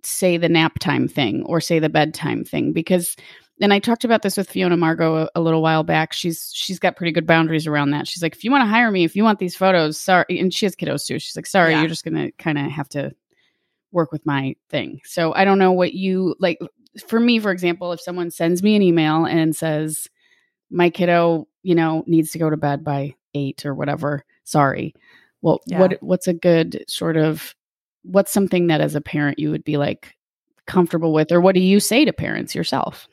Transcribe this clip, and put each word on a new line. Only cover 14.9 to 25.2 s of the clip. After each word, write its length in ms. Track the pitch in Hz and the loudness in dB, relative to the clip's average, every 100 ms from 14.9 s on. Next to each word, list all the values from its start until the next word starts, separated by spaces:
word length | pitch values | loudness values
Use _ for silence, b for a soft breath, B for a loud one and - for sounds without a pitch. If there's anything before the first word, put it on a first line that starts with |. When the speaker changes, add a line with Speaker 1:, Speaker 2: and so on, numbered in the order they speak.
| 139 - | -12 -10
Speaker 1:
So 280 | - 165 | -4 -2
I 120 | - 196 | 2 4
don't 140 | 196 | 4
know 120 | 185 | 4
what 220 | 185 180 | 2 0
you, 420 | 190 190 185 180 - | -2 -2 -2 -2 0
like, 200 | 185 160 - _ _ 208 - | -2 -2 -10 _ _ -20 -4
for 120 | 226 | 2
me, 180 | 240 233 | 4 2
for 120 | 208 | 0
example, 420 | 180 175 170 175 | -2 -2 -2 -6
if 80 | 170 | -8
someone 300 | - 180 170 | -8 -6 -8
sends 300 | - 170 175 | -2 0 2
me 120 | 202 214 | 4 4
an 60 | |
email 440 | 185 165 156 156 160 | 6 4 4 2 2
and 300 | 165 160 151 | 2 0 0
says, 520 | 160 151 156 151 - _ _ _ _ _ _ | -2 -2 -4 -8 -12 _ _ _ _ _ _
"My 180 | 180 175 | 0 0
kiddo, 580 | 165 175 170 170 165 - _ | 2 2 4 4 0 -4 _
you 120 | 190 170 | 0 2
know, 280 | 160 160 - | 2 -2 2
needs 240 | 165 156 | 2 2
to 80 | 160 | -2
go 100 | 160 | -2
to 80 | 151 | 0
bed 260 | 147 143 | -2 -2
by 320 | 156 143 139 - _ 147 | -4 -4 -4 -10 _ -6
eight 300 | 135 - 147 | -6 -6 -8
or 80 | 135 | -4
whatever, 500 | 143 151 147 156 _ _ | -4 -4 -4 -4 _ _
sorry." 500 | - 156 139 - 151 _ b b | -2 0 2 0 -8 _ b b